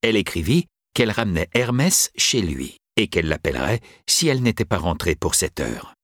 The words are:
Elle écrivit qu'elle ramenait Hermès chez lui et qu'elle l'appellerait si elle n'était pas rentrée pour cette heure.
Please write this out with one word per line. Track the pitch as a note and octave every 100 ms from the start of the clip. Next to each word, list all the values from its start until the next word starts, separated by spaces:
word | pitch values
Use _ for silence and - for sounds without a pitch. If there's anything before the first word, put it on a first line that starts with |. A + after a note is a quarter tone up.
Elle | A#2 A2
écrivit | F#2+ - D#2+ D#3 E3+ _ _
qu'elle | - A#2
ramenait | G#2+ A2 E2+ -
Hermès | - B2 B2 D#3+ - - -
chez | - C3
lui | F2+ C2+ C2 - _ -
et | G#2
qu'elle | - D#2+
l'appellerait | D2+ - B1+ C#2 A#2 - - -
si | - E3
elle | C3
n'était | A#2+ A2
pas | G#2+ G2
rentrée | E2 E2 E2+ -
pour | F2+
cette | - - -
heure. | B1+ A1+ - -